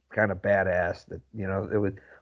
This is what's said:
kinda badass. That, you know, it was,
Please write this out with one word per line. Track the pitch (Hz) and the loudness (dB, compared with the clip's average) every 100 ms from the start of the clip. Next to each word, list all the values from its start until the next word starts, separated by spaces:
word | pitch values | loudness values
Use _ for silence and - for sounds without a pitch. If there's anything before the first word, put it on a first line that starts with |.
| _ - | _ 0
kinda | 107 | 0
badass. | 92 104 101 95 90 87 90 - | 0 2 2 4 2 0 -4 -10
That, | - - 113 | -14 -12 -8
you | 95 | -4
know, | 95 101 | -2 0
it | 104 | 0
was, | 101 98 - - | 0 -2 -16 -6